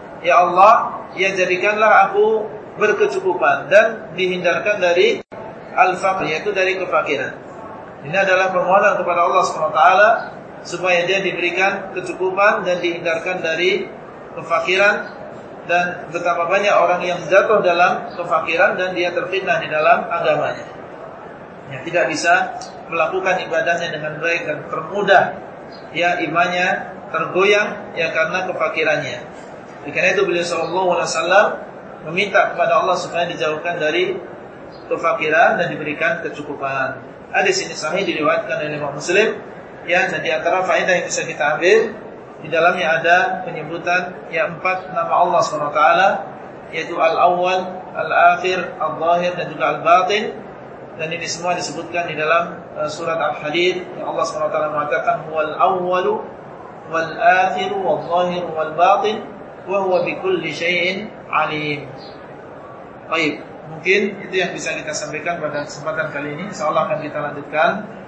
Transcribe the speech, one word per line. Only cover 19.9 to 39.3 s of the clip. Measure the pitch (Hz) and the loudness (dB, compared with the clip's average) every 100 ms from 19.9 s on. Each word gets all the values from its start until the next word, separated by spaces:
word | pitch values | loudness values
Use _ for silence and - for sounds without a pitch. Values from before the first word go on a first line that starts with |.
| 196 - | 4 2
agamanya. | 170 156 151 135 - - - - - - - - - - - - | -2 0 0 0 -6 -10 -14 -16 -16 -16 -16 -16 -16 -18 -18 -14
Ya, | 131 165 | -12 -2
tidak | 170 160 | 0 0
bisa | 147 170 185 - - - - - | 2 4 4 2 -6 -12 -14 -6
melakukan | 165 160 185 185 180 151 | 0 0 2 0 0 0
ibadahnya | 160 160 170 170 | 0 2 0 -2
dengan | 156 151 151 | -4 -6 -4
baik | 165 170 | -2 -2
dan | 160 147 - | -2 -6 -6
termudah, | 156 156 196 190 180 - - - - - - - | -8 -4 -2 6 6 6 -4 -14 -16 -16 -16 -10
ya, | 160 175 170 | 0 0 0
imannya | 160 156 180 180 180 196 - - - | 0 2 2 2 0 0 -4 -12 -6
tergoyang, | 160 156 180 196 208 208 - - | -4 -2 2 4 4 2 -4 -10
ya, | 165 165 | -4 -2
karena | 160 175 185 - | 0 0 -2 -4
kefakirannya. | - 156 160 156 147 135 123 - - - - - - 143 | -2 -2 0 0 0 -2 -8 -12 -16 -16 -16 -16 -14 -8
Oleh | |
karena | 156 175 190 | -2 0 2
itu | 180 | 2
beliau | 175 | 0
sallallahu | 170 165 160 175 185 170 | -2 -2 -2 0 2 2
alaihi | 160 | 0
wasallam | 165 170 196 - - - - - - 156 | -2 4 6 4 0 -12 -16 -16 -14 -8
meminta | 170 202 202 165 | -4 2 4 2
kepada | 170 170 160 | 2 2 4
Allah | 180 170 | 2 0
supaya | 156 165 175 | -2 -2 -2
dijauhkan | 156 156 151 175 170 | -2 -2 -2 -4 -2
dari | 151 170 190 190 - - - - - - - | 0 0 0 -2 -8 -14 -16 -16 -16 -14 -6
kefakiran | - 165 160 156 160 196 180 | -2 0 0 2 6 6 4
dan | 156 | -2
diberikan | 147 151 147 165 170 151 | -4 -6 -2 -2 -2 -6
kecukupan. | 147 143 139 135 135 131 127 - - - | -10 -10 -6 -4 -2 -4 -6 -14 -18 -4
Hadis | 185 196 - | 0 2 0
ini | 160 156 | -2 -6
sahih, | 156 190 | -4 -2
diriwayatkan | 175 156 151 165 165 156 151 | -2 0 2 0 0 -4 -4
oleh | 147 | -6
Imam | 143 147 | -6 -8
Muslim. | 170 190 220 | 0 2 2